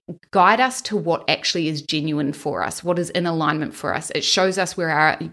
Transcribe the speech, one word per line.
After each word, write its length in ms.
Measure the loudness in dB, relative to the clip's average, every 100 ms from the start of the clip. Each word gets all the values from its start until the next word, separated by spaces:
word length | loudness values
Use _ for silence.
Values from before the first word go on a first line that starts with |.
| -12 -16 _
guide 280 | 4 6 6
us 200 | 2 0
to 120 | -4 -2
what 320 | 0 0 0
actually 420 | -2 0 -2 -2
is 120 | -2
genuine 520 | -4 -2 0 0 -2
for 280 | -4 -6 -2
us, 220 | -4 -4
what 160 | -2 -2
is 100 | 0
in 160 | -2 0
alignment 480 | 0 0 0 -4
for 220 | -4 -4 -4
us. 160 | -4
It 120 | -4
shows 360 | 0 2 2 0
us 180 | -2 -2
where 120 | 0
our 280 | 4 4 2 -6